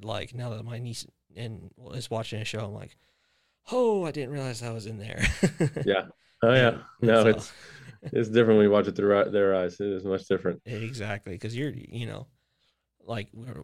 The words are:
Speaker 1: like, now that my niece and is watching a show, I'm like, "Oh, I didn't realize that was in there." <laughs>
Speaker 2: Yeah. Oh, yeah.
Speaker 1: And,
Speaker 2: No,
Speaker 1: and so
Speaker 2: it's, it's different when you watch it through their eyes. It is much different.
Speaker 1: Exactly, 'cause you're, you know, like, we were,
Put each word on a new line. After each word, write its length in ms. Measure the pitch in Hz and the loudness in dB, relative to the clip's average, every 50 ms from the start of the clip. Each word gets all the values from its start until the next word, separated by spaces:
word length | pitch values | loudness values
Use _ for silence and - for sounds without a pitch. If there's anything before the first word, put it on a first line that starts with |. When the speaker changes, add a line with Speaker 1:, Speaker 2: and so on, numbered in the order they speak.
| - | -10
Speaker 1:
like, 300 | 110 107 104 - - 123 | -8 -8 -8 -8 -10 -10
now 160 | 123 123 120 | -10 -10 -8
that 120 | 110 110 113 | -10 -10 -10
my 160 | 117 117 117 | -10 -10 -10
niece 260 | 123 117 117 - - - _ _ _ _ 78 | -10 -10 -10 -12 -14 -16 _ _ _ _ _
and 360 | 92 117 117 110 - - - - - - - - | -12 -12 -12 -12 -12 -16 -18 -20 -20 -18 -14 -12
is 160 | 127 120 - | -12 -8 -6
watching 320 | 117 110 110 - 113 107 | -6 -6 -6 -6 -8 -8
a 40 | 110 | -8
show, 200 | - - 107 110 | -6 -6 -6 -8
I'm 80 | 101 104 | -8 -10
like, 220 | 104 - - - _ _ _ _ _ _ _ _ _ _ _ _ _ _ - | -12 -14 -18 -20 _ _ _ _ _ _ _ _ _ _ _ _ _ _ -4
"Oh, 320 | 240 254 247 226 214 196 175 | -2 0 2 2 2 0 -2
I 60 | 156 | -2
didn't 200 | 131 147 135 123 | -4 -6 -6 -6
realize 300 | 147 139 135 127 120 117 | -6 -6 -6 -6 -6 -6
that 120 | 120 117 113 | -8 -8 -8
was 120 | 113 95 | -8 -8
in 120 | 110 113 104 | -10 -10 -10
there." 220 | 107 113 - - - - - - | -10 -10 -4 -2 0 0 2 2
<laughs> 440 | - - - - 160 135 - - - | 0 0 2 0 -2 -2 0 -2 0
Speaker 2:
Yeah. 200 | 98 98 95 - - - _ _ _ _ _ | 0 0 0 0 -4 -12 _ _ _ _ _
Oh, 120 | 117 117 127 | 4 6 6
yeah. 160 | 131 123 117 | 8 6 6
Speaker 1:
And, 120 | - - - - - _ | 4 0 -6 -18 -6 _
Speaker 2:
No, 180 | 120 113 117 113 | 4 6 6 8
Speaker 1:
and 100 | 107 113 | 8 6
so 0 | |
Speaker 2:
it's, 240 | 107 110 - - - - - - - - - - - - - - | 6 4 -2 -10 -16 -20 -20 -20 -20 -20 -20 -20 -20 -16 -12 -4
it's 180 | - 117 113 107 | -2 -2 0 4
different 280 | 110 120 113 113 110 107 | 4 4 6 8 8 8
when 80 | 104 | 8
you 60 | 101 | 6
watch 160 | 101 104 95 101 | 6 4 4 2
it 80 | 92 | 0
through 360 | - 101 101 101 101 - 98 | 0 2 4 4 4 4 2
their 240 | 101 101 98 98 95 | 2 2 2 4 2
eyes. 240 | 95 90 90 - - | 2 0 -2 -4 -6
It 80 | 101 101 | -6 -6
is 180 | 95 92 95 | -4 -4 -4
much 200 | 98 95 92 - - | -4 -4 -4 0 -2
different. 340 | 98 90 - 90 87 - _ | -2 0 0 -2 -4 -4 _
Speaker 1:
Exactly, 720 | - 110 107 113 113 135 117 101 107 101 101 - 101 87 - | -10 -8 -8 -8 -8 -8 -8 -8 -8 -8 -8 -8 -12 -12 -10
'cause 180 | - 107 117 | -10 -8 -8
you're, 160 | 123 147 143 | -6 -6 -6
you 340 | - - - - 95 117 117 | -8 -10 -14 -12 -10 -10 -10
know, 220 | 110 104 104 131 - _ _ _ _ _ _ _ _ _ _ _ _ _ _ _ | -10 -10 -12 -14 -16 _ _ _ _ _ _ _ _ _ _ _ _ _ _ _
like, 240 | 95 113 107 98 - - | -10 -8 -8 -8 -10 -14
we 120 | 110 117 127 | -16 -16 -14
were, 160 | - - | -14 -14